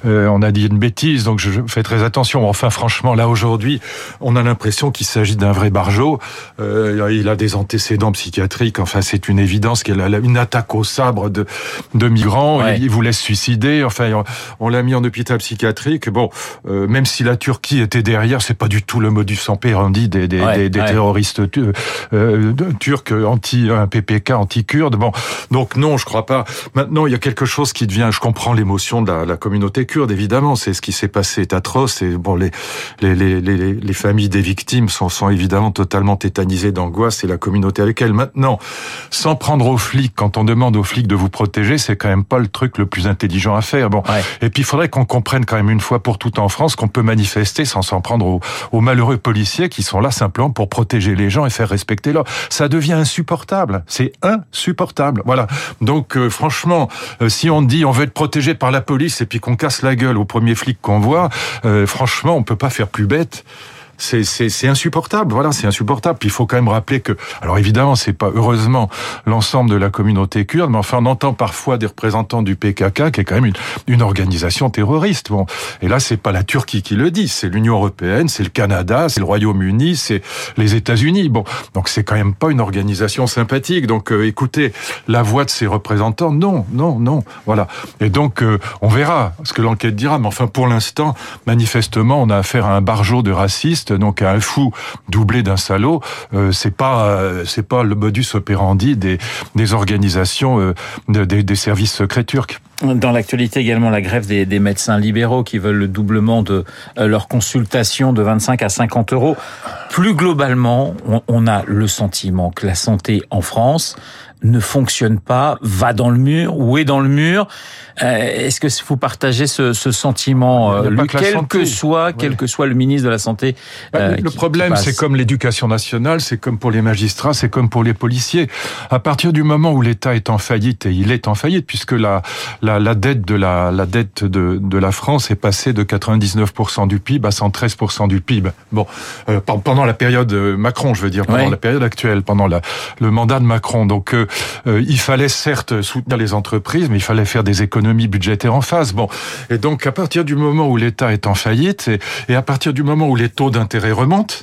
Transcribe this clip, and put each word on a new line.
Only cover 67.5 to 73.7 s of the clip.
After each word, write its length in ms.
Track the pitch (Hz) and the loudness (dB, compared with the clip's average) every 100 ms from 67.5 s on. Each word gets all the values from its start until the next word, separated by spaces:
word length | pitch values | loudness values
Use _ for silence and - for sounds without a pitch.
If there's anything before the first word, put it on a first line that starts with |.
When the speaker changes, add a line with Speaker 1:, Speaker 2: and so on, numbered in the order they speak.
| 95 | 2
Speaker 1:
évidemment, 360 | 101 113 135 | 4 4 4
c'est 200 | 131 - | 2 0
pas 160 | 92 101 | -2 0
heureusement 540 | 107 113 113 110 127 101 - - - - | 2 2 2 2 2 0 -4 -10 -6 0
l'ensemble 440 | 113 107 139 120 | 0 2 2 2
de 60 | 101 | 2
la 140 | 98 | 2
communauté 540 | 98 107 98 95 107 | 2 2 2 2 0
kurde, 280 | 101 160 165 | 0 0 2
mais 60 | 113 | 0
enfin, 200 | 98 123 | 0 0
on 60 | 120 | 2
entend 280 | 131 139 | 2 0
parfois 440 | 123 - - - 123 | 0 -2 -2 -2 -2
des 80 | 107 | -2
représentants 560 | - 113 107 104 120 | -2 -2 -2 -2 -2
du 140 | 104 95 | 0 0
P 180 | 104 | -2
K 160 | 98 98 | 0 0
K, 220 | 98 151 | 2 0
qui 80 | 123 | 0
est 40 | |
quand 120 | 95 98 | 0 2
même 80 | |
une, 100 | 123 92 - | 2 0 -6